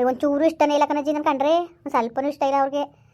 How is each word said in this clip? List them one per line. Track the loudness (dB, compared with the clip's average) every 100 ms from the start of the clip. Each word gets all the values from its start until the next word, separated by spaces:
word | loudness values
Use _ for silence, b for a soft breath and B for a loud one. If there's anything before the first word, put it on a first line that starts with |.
ಒಂಚೂರು | -2 0 -2 2
ಇಷ್ಟನೇ | 0 2 2
ಇಲ್ಲ | 2 0
ಕಣಜ್ಜಿ | 0 -2
ನನ್ | -2
ಕಂಡ್ರೆ, | -2 0 2 0
ಒಂದ್ | -2 -10 -4
ಸ್ವಲ್ಪನೂ | -2 -2 -2 -4
ಇಷ್ಟ | -2
ಇಲ್ಲ | 0 0
ಅವ್ರಿಗೆ. | 0 -2 -6 b b